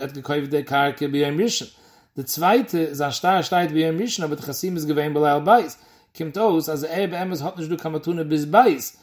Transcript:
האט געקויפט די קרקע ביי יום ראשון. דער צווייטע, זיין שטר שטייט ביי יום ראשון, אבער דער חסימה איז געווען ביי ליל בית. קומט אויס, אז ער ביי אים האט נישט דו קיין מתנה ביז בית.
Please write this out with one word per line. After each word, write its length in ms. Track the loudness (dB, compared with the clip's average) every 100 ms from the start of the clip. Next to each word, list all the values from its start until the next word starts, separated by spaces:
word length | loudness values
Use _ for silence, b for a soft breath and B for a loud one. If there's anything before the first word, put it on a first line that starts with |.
האט 120 | -12
געקויפט 360 | -10 -4 -2 0
די 140 | -2
קרקע 440 | 0 2 2 0 -2
ביי 220 | 0 0
יום 120 | 2
ראשון. 280 | 0 0 -6 b b b b -10
דער 100 | -8
צווייטע, 520 | 0 4 4 2 -2 -2
זיין 200 | -2 -4
שטר 320 | 0 2 2
שטייט 280 | 2 0 2
ביי 160 | 2 2
יום 140 | 0
ראשון, 240 | -2 -4
אבער 120 | -4 -4
דער 100 | -6
חסימה 300 | -6 -4 -2
איז 100 | 0
געווען 280 | 0 0
ביי 80 | 2
ליל 180 | 2 2
בית. 360 | 4 4 4 -8 b b b -10
קומט 220 | -8 0
אויס, 300 | 2 2 0
אז 160 | -4
ער 220 | -4 -4 -4
ביי 80 | -4
אים 140 | -6
האט 240 | -6 -6 -8
נישט 140 | -6
דו 60 | -6
קיין 180 | -6
מתנה 300 | -6 -4 -4
ביז 200 | -2 -2
בית. 520 | 4 6 6 4 -4 b